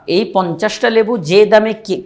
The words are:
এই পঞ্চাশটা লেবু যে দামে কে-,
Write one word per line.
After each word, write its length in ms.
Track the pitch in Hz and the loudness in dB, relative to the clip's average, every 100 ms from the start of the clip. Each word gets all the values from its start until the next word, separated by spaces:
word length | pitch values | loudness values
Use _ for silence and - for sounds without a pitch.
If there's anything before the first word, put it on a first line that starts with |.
| - | -2
এই 240 | 180 226 | -2 0
পঞ্চাশটা 560 | 190 175 165 214 - 240 | -2 -2 -2 -4 -2 0
লেবু 280 | 226 214 240 | 0 0 -2
যে 280 | 151 196 202 | 2 2 6
দামে 280 | 214 220 | 4 2
কে-, 280 | 214 - 180 | -6 -6 -6